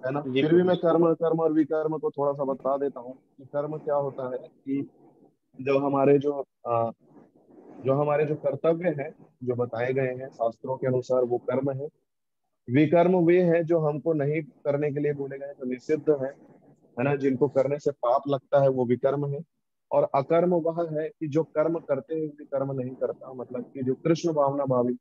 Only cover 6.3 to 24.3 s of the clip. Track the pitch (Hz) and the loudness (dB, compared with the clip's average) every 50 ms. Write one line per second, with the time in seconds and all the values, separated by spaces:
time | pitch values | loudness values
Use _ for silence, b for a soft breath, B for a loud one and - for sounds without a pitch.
6.3 | 143 139 - _ _ _ _ 117 120 117 117 113 113 _ _ _ - - - _ | -4 -4 -8 _ _ _ _ -2 0 0 0 -2 -6 _ _ _ -20 -20 -20 _
7.3 | _ _ _ _ - - - - - - - 123 135 143 147 147 147 147 156 147 | _ _ _ _ -20 -20 -20 -20 -20 -8 -2 -2 0 0 0 0 0 0 0 -2
8.3 | 156 151 - 143 139 135 - 160 170 165 175 180 151 143 135 156 208 _ - _ | -2 -4 -4 -4 -4 0 0 0 0 2 0 -4 -2 -4 -8 -10 -12 _ -20 _
9.3 | _ _ 127 123 123 117 120 120 117 113 120 127 131 135 135 127 127 127 131 131 | _ _ -6 -4 -2 -2 -2 -4 -2 -4 -2 -2 0 0 -2 -2 -4 -6 -10 -14
10.3 | - - 117 117 113 _ - 127 131 127 - 131 127 127 123 - 127 127 127 120 | -6 -2 -2 -2 -2 _ -8 -8 -6 -2 -2 0 0 0 0 0 0 0 2 0
11.3 | 120 120 - - 123 131 135 139 135 131 143 156 _ _ _ _ _ _ _ _ | -2 -4 -2 -2 -2 -2 -2 -2 -4 -6 -8 -12 _ _ _ _ _ _ _ _
12.3 | _ _ _ _ _ _ _ - 120 139 156 147 156 170 170 175 185 185 170 160 | _ _ _ _ _ _ _ 0 2 4 4 6 6 4 6 6 4 4 6 6
13.3 | 175 180 185 170 165 170 170 156 170 170 156 147 147 151 123 165 160 151 139 143 | 6 6 6 4 4 2 2 2 2 2 2 0 -2 -2 -2 -2 0 0 0 0
14.3 | 151 160 160 - _ _ _ 147 139 143 151 147 139 147 147 147 147 143 139 135 | -2 -4 -4 -8 _ _ _ -2 -2 0 0 -2 -2 -2 -2 -2 -2 -2 -6 -8
15.3 | 135 139 139 139 143 - 135 123 123 127 - - 156 156 143 151 151 139 131 135 | -8 -10 -12 -14 -12 -10 -6 -6 -6 -8 -2 -2 -2 -2 2 2 2 2 0 -6
16.3 | 143 - - - - _ _ _ - _ _ _ _ - 123 139 143 139 135 139 | -8 -12 -20 -20 -20 _ _ _ -20 _ _ _ _ -2 0 0 0 2 2 0
17.3 | 131 127 147 139 - 135 131 131 143 147 - 147 139 _ - 120 123 139 139 143 | 2 2 0 2 2 2 2 2 0 0 -2 -4 -4 _ 0 2 2 2 2 0
18.3 | 139 131 _ _ - 143 139 135 135 131 127 117 123 123 - 135 135 143 143 143 | -2 -2 _ _ 2 4 4 4 4 2 2 0 0 2 2 0 0 0 -4 -4
19.3 | 139 143 170 _ _ _ _ _ _ _ _ _ - 143 143 - - 135 135 - | -6 -8 -10 _ _ _ _ _ _ _ _ _ 0 0 0 2 0 -2 0 2
20.3 | 160 170 175 180 180 170 156 165 160 165 170 160 156 151 160 156 - _ 160 151 | 2 2 4 4 2 2 0 -2 -2 -2 -4 -4 -4 -6 -6 -6 -8 _ -8 -2
21.3 | 135 160 156 151 _ 156 151 160 165 165 147 - 143 135 135 _ 160 160 156 151 | 0 -2 -2 0 _ 0 0 0 0 -4 -2 -2 -4 -4 -2 _ -6 -4 -4 -6
22.3 | 143 147 147 - - 135 135 139 135 135 127 127 131 123 127 117 - - - 127 | -8 -14 -16 -8 -6 -4 -4 -4 -4 -6 -6 -8 -6 -6 -6 -6 -6 -8 -12 -16
23.3 | 131 127 120 - 123 123 123 - _ 139 131 127 131 - - 160 165 156 - 170 | -12 -12 -12 -10 -8 -10 -10 -10 _ -6 -2 -2 -2 -2 0 0 0 0 0 -2